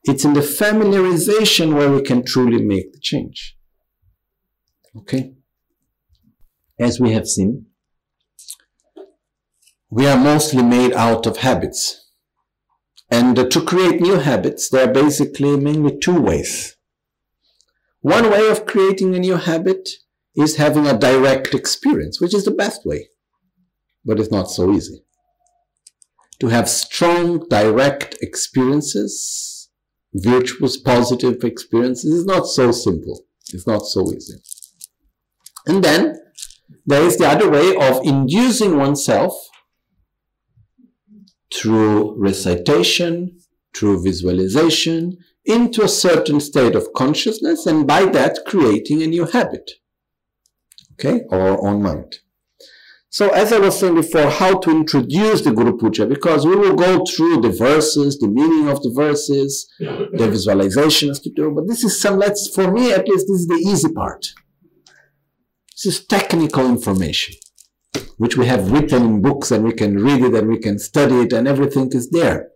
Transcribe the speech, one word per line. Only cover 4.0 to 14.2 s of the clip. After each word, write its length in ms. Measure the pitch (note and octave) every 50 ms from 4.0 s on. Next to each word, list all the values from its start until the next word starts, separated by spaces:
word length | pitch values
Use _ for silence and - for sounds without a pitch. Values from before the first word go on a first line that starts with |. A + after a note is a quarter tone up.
| _ _ _ _ _ _ _ _ _ _ _ _ _ _ _ _ _ _ _
Okay? 380 | A2 - - C3 C3 C3 C3+ - _ _ _ _ _ _ _ _ _ _ _ _ _ _ _ _ _ _ _ _ _ - _ _ _ _ _ _ -
As 220 | A#2+ A#2+ - -
we 120 | B2 A2
have 140 | A2 A2 -
seen, 400 | - - G2+ F#2 G2+ C3 - - _ _ _ _ _ _ _ _ _ _ _ _ _ _ _ - - - _ _ _ _ _ _ _ _ - F#4+ _ _ _ _ _ _ _ _ _ _ _ _ _ _ _ _ _
we 160 | A2 A2+ C3+
are 100 | C#3+ C#3 B2
mostly 440 | C3 D3 D3 C#3+ D3 - C3+ B2+
made 300 | B2 A#2+ B2 B2 B2+ A#2+
out 340 | - G#2+ A2+ A#2 A2+ A2 -
of 120 | A#2 - -
habits. 640 | C3 C3 B2 - - - - - - - - _ _ _ _ _ _ _ _ _ _ _ _ _ _ _ _ _ _ _ _ _ _ _
And, 280 | A#2+ A#2+ B2 B2+ B2 B2
uh, 100 | B2+ B2+
to 160 | - E3 D#3+
create 360 | - F3 F3+ F#3 E3+ E3 F3
new 180 | F3 F3+ G3+
habits, 500 | F3